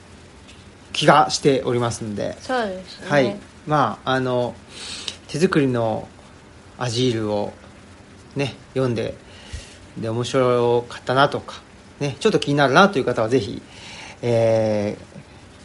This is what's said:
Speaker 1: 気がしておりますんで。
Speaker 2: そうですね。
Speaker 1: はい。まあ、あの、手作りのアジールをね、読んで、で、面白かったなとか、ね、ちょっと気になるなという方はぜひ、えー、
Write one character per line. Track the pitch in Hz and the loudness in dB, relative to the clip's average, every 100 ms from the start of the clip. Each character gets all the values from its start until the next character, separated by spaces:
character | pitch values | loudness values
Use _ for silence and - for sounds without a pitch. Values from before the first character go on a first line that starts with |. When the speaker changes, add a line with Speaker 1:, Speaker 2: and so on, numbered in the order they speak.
| - - - - - - - - - | -20 -20 -20 -20 -20 -20 -20 -20 -10
Speaker 1:
気 | - - | 0 4
が | 147 151 | 6 4
し | - | 2
て | 147 131 | 2 2
お | 127 | 0
り | 120 | 0
ま | 117 | 0
す | - | -4
ん | 113 | -6
で。 | 104 101 - | -6 -6 -8
Speaker 2:
そ | - 254 | -6 -4
う | 208 | -4
で | 185 | -8
す | 180 - | -14 -14
ね。 | - | -2
Speaker 1:
は | 147 | 2
い。 | 117 101 - - - | 2 -2 -12 -12 -2
ま | 151 117 98 | 0 0 -2
あ、 | 131 | -2
あ | 131 | -2
の、 | 127 123 120 - - - - - - - - | 0 -2 -2 -6 -16 -16 -14 -12 -12 -12 -8
手 | 147 | 0
作 | 185 160 | 2 4
り | 135 | 2
の | 120 113 110 - - - - - - - - | 2 0 -2 -8 -18 -20 -20 -20 -20 -18 -8
ア | 123 | -4
ジ | 113 131 | 0 0
ー | |
ル | 113 107 | 0 0
を | 104 - - - - - - - - - 135 | -2 -4 -8 -20 -20 -20 -20 -20 -20 -10 -6
ね、 | 135 - - | -6 -8 -6
読 | 131 131 | -2 0
ん | |
で、 | 113 113 - - - - - - - - - | 0 -4 -8 -16 -20 -14 -14 -14 -20 -16 -8
で、 | 113 | -6
面 | 113 | -4
白 | 120 135 127 120 120 120 120 | -2 2 2 4 2 2 -2
か | - | -8
っ | |
た | - | 0
な | 127 143 | 4 4
と | 117 | 2
か、 | - - - - - - | -8 -16 -18 -20 -18 -6
ね、 | 143 120 | -6 0
ち | 220 | 2
ょ | |
っ | |
と | - | 2
気 | - | 2
に | |
な | 143 135 | 2 4
る | |
な | 151 196 | 6 6
と | 143 | 4
い | |
う | |
方 | 123 123 | 0 0
は | 110 | 2
ぜ | 131 | 2
ひ、 | - - - - - - - - | 0 -8 -14 -20 -18 -18 -18 -6
え | 120 117 113 113 110 107 104 - | 0 2 4 4 2 0 -2 -6
ー、 | - - - - - - | -12 -20 -20 -20 -20 -20